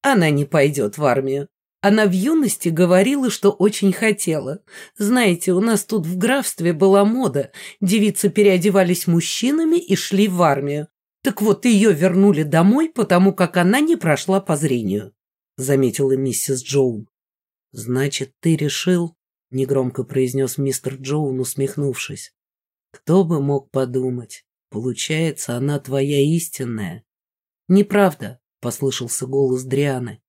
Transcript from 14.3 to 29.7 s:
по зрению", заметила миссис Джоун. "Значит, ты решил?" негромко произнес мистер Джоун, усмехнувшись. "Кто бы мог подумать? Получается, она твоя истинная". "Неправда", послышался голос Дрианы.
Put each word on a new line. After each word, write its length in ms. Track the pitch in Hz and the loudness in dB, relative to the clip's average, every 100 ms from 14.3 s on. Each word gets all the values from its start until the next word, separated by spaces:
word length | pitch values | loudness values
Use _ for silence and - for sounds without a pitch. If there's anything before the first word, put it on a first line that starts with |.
| 190 | -2
по 160 | 196 151 | 0 -2
зрению", 560 | 151 123 107 101 98 _ _ _ _ - | 0 -2 -2 -4 -6 _ _ _ _ -12
заметила 580 | 131 139 131 - 139 131 | 0 2 2 0 0 0
миссис 480 | 135 117 - 131 | -2 -4 -4 -6
Джоун. 460 | 127 139 131 107 110 _ _ _ _ _ _ | -2 0 0 -2 -12 _ _ _ _ _ _
"Значит, 640 | 120 113 127 139 - 135 _ | -14 -6 -2 -2 -4 -10 _
ты 160 | 165 156 | -2 0
решил?" 600 | 151 - - 180 170 _ _ _ _ | -2 -4 -2 -2 -2 _ _ _ _
негромко 540 | 131 135 135 127 120 | -6 -2 0 -2 -4
произнес 540 | 123 135 131 131 131 - | -6 -2 -2 -2 -4 -2
мистер 380 | 139 131 - 131 | -4 -4 -8 -10
Джоун, 440 | 131 151 147 131 | -6 -4 -4 -4
усмехнувшись. 960 | 127 - 139 - 143 123 - 98 - _ _ _ _ _ _ | -6 -4 -6 -4 -4 -4 -10 -14 -18 _ _ _ _ _ _
"Кто 320 | - - 175 | -16 0 0
бы 180 | 170 165 | 2 -2
мог 300 | 139 143 - | -2 -4 -4
подумать? 720 | 135 127 127 127 123 117 - _ _ _ | -4 -4 -4 -4 -6 -10 -20 _ _ _
Получается, 880 | 104 127 123 - 156 165 - - 120 | -8 -6 -6 -6 -2 -2 -4 -8 -4
она 220 | 139 147 | -2 -4
твоя 400 | 135 139 139 143 | -4 -2 0 2
истинная". 840 | 143 165 165 - 123 110 95 95 _ _ _ _ _ _ - | 2 0 -4 -10 -8 -6 -8 -10 _ _ _ _ _ _ 2
"Неправда", 720 | 190 202 202 196 147 107 123 _ _ | 2 4 2 2 0 -14 -16 _ _
послышался 640 | 120 - 135 123 117 - 135 | -10 -4 -4 -4 -8 -8 -4
голос 380 | 135 135 127 | -2 0 -2
Дрианы. 580 | 131 | -2